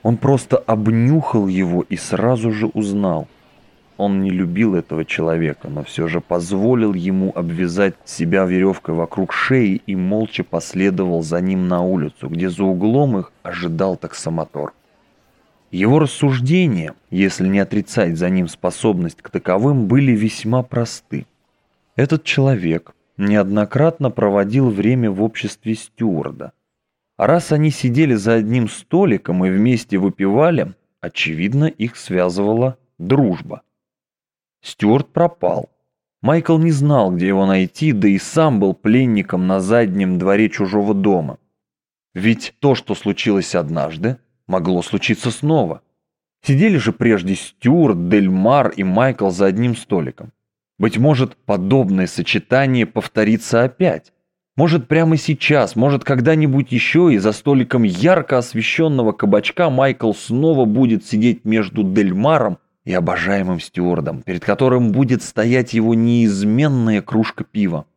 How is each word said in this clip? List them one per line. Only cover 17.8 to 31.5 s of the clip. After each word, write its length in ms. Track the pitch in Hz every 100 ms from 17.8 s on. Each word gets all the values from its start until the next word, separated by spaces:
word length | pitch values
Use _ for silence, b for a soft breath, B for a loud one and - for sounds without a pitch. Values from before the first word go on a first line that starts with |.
| - - 90 82
за 140 | 90
ним 160 | 92 85
способность 720 | - 90 - 113 92 85 -
к 80 | -
таковым, 560 | - - 92 131 139 101
были 280 | 127 139
весьма 500 | 110 107 - 107 123
просты. 640 | 123 120 117 - _ - - _ _ _ _ _ _ -
Этот 280 | 139 160
человек 720 | - - 135 120 87 82 - _ _ -
неоднократно 920 | 101 107 95 104 104 127 160 165 135
проводил 600 | - 104 101 101 123 131
время 400 | 101 104 127 110
в 100 | 95
обществе 540 | 110 - 107 - 110 110
стюарда. 760 | - _ 113 82 71 64 - _ _ _ _ _ _ -
А 100 | -
раз 240 | 170 -
они 180 | 151 156
сидели 460 | - 127 120 156 110
за 180 | 104
одним 340 | 117 107 123 110
столиком 800 | - - 170 196 101 - 90 92
и 60 |
вместе 480 | 95 113 120 - 98
выпивали, 760 | 95 - 95 107 160 156 85 92 _ _
очевидно, 640 | 85 - 80 80 98